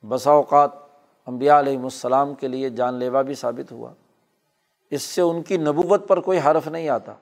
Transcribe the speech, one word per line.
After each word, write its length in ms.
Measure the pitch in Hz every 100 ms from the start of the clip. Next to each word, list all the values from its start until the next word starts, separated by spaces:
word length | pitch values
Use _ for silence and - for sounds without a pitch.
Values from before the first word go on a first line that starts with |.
بسا 280 | 107 123 139
اوقات 400 | 147 139 143 143 - - _ _ _ -
انبیاء 320 | 123 143 147
علیہم 240 | 139 135
السلام 500 | 127 - 123 131 143 135
کے 120 | 135
لیے 220 | 131 135
جان 220 | 117 123
لیوا 280 | 123 123 135
بھی 140 | 135 139
ثابت 360 | 120 123 139
ہوا۔ 200 | 117 120 - _ _ _ _ _ _ _ _ -
اس 100 | 143
سے 180 | - -
ان 200 | 170 170
کی 140 | - 185
نبوت 500 | 151 147 180 202 202
پر 120 | 185
کوئی 180 | 185 185
حرف 280 | 143 156 151
نہیں 200 | 165 156
آتا۔ 240 | 117 - -